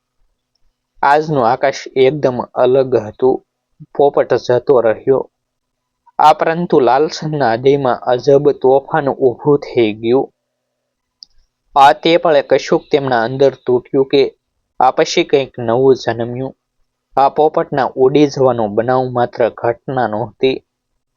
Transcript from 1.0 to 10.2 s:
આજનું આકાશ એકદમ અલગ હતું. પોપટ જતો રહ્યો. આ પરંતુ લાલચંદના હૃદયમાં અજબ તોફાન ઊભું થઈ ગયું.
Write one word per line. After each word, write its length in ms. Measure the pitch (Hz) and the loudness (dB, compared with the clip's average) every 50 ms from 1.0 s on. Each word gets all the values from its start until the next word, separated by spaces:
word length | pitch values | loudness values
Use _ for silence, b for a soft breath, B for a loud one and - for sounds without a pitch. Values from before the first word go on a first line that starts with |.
આજનું 460 | - 139 143 156 156 160 151 139 117 113 | 0 0 0 0 0 -2 -2 0 0 0
આકાશ 360 | 127 127 - 139 135 - - - - | 0 0 -2 -4 -4 -6 -10 -6 0
એકદમ 460 | 131 131 135 151 147 139 135 123 120 - - - | 2 2 2 2 0 -2 -4 -4 -4 -8 -6 -4
અલગ 420 | 120 127 127 127 139 135 131 120 | -2 0 2 2 0 0 0 -2
હતું. 500 | 113 104 107 104 - 127 131 131 - - _ _ _ _ _ _ - 151 - - | -4 -4 -6 -6 -2 -2 0 0 -2 -6 _ _ _ _ _ _ -20 -20 -8 -2
પોપટ 380 | - 143 143 - 156 131 - 131 | 0 0 2 2 0 -2 -2 -2
જતો 460 | 117 - - 123 120 - - 143 120 | -4 -2 -2 -2 0 2 2 2 2
રહ્યો. 500 | 113 113 107 - - 135 135 127 - - _ _ _ _ _ _ _ _ _ _ _ _ _ _ _ _ _ - | 2 0 -2 -2 -2 -2 -2 -2 -4 -8 _ _ _ _ _ _ _ _ _ _ _ _ _ _ _ _ _ 2
આ 140 | - 151 | 2 4
પરંતુ 480 | 156 156 165 165 160 170 175 170 - 147 | 2 2 0 -4 -2 -4 -2 0 2 2
લાલચંદના 720 | 127 117 123 139 156 156 - - 160 156 151 147 135 113 | 2 2 2 2 0 -2 -4 -8 -8 -6 -4 -2 -2 -2
હૃદયમાં 460 | 113 117 131 135 143 143 139 123 117 - | -2 0 2 2 2 2 0 -2 -2 -2
અજબ 520 | - 127 123 120 117 147 139 143 147 143 | -2 -2 -4 0 2 2 2 2 2 0
તોફાન 580 | 135 - - 127 131 139 - - - 160 139 135 | 0 0 2 2 2 2 0 -2 -4 -4 -2 -4
ઊભું 500 | 110 - 135 123 113 - - 147 143 143 | -2 -2 -2 -2 -2 -2 -2 -2 -2 -2
થઈ 340 | - - - 127 117 107 | -2 -4 -2 -2 -2 -2
ગયું. 400 | 104 110 113 113 123 135 | -2 -4 -2 0 0 0